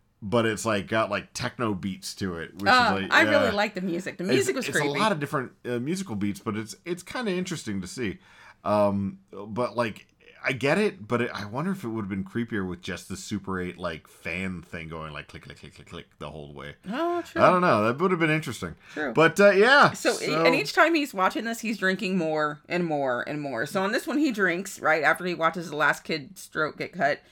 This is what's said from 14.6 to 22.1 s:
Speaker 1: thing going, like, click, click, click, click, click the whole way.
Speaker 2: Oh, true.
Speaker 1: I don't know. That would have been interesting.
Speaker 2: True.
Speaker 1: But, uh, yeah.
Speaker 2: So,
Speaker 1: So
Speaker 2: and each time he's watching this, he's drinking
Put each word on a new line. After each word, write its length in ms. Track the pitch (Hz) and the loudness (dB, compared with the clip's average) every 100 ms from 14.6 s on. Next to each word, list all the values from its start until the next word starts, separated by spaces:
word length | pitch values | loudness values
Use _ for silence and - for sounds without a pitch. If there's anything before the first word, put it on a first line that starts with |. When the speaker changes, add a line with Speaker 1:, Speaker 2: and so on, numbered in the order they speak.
Speaker 1:
thing 260 | - 87 80 | -10 -12 -10
going, 240 | 80 78 | -10 -10
like, 140 | 73 76 | -12 -14
click, 140 | 78 | -16
click, 160 | 69 73 | -18 -20
click, 160 | 73 | -20
click, 140 | - 71 | -20 -18
click 180 | 85 - - | -16 -16 -14
the 100 | 73 | -12
whole 240 | 76 71 | -12 -14
way. 220 | 71 71 - 180 | -14 -14 -14 -10
Speaker 2:
Oh, 320 | 247 339 349 | -6 -4 -4
true. 200 | - - | -6 4
Speaker 1:
I 80 | 147 | 4
don't 100 | 180 | 6
know. 220 | 180 113 | 4 4
That 140 | 110 139 | 2 2
would 140 | 185 | 0
have 80 | 175 | 2
been 100 | 160 | 2
interesting. 460 | 156 147 110 87 - - | 0 -2 -8 -8 -10 -12
Speaker 2:
True. 180 | - 147 | -8 -2
Speaker 1:
But, 280 | 117 160 160 | 4 6 8
uh, 100 | 202 | 8
yeah. 420 | 190 226 285 190 | 8 8 8 8
Speaker 2:
So, 200 | - 330 | 4 0
Speaker 1:
So 320 | - - - | 0 0 4
Speaker 2:
and 100 | 330 | 4
each 180 | 277 - | 4 2
time 220 | - 330 | 4 4
he's 180 | 330 285 | 4 0
watching 320 | 196 190 302 226 | 2 0 0 -4
this, 140 | 233 | -4
he's 180 | 220 208 | -4 -2
drinking 380 | 190 190 190 | 0 0 0